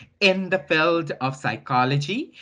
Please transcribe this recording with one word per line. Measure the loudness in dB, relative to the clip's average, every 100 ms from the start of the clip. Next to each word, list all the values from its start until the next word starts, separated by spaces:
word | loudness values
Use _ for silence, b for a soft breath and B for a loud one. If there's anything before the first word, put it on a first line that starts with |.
| B _
in | 2 2 0
the | -4
field | 0 2 2 2 -2 -4
of | -6 -4
psychology | -6 -6 -2 2 2 0 -2 -4 -8 B